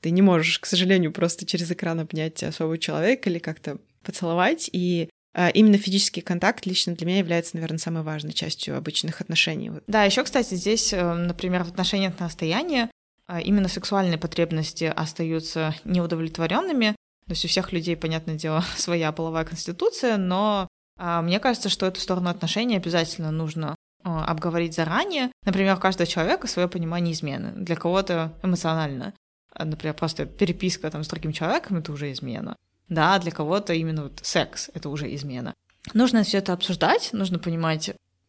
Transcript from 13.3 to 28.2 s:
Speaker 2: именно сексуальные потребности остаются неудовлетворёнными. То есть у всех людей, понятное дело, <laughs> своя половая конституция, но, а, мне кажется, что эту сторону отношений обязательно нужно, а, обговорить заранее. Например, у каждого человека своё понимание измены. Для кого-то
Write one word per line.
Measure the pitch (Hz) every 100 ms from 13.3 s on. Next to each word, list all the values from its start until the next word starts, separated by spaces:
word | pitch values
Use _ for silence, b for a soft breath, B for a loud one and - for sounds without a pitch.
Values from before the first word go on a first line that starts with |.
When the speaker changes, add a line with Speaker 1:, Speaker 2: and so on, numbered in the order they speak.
| 175
Speaker 2:
именно | - 208 190
сексуальные | 185 180 202 185 160
потребности | 160 - 170 165 156 - 165
остаются | - 156 - 165 160 160 165 156 156
неудовлетворёнными. | - 180 170 165 165 160 165 226 381 294 220 214 _ _ -
То |
есть | 175
у | 170
всех | - 185
людей, | 175 165 165
понятное | 160 160 160 156
дело, | 160 156 175
<laughs> | -
своя | - 170 160
половая | 160 165 160 160
конституция, | 165 - 175 415 - 254 214
но, | 185 185 214 202 185 _ _ _
а, | 175 170
мне | 165 185
кажется, | 262 240 202
что | - 185
эту | 185
сторону | - 185 180
отношений | 170 165 - 240 208
обязательно | 170 170 165 - 160
нужно, | 156 160 160 156 147 _ _
а, | 185 165 156
обговорить | 160 170 170 170
заранее. | 160 160 185 381 330 254 -
Например, | - 190 196 185
у |
каждого | 190 185 170
человека | - 165 330 240
своё | - 180
понимание | 180 165 170 175
измены. | 160 151 135 -
Для | - 180 165
кого-то | 170 185 190 170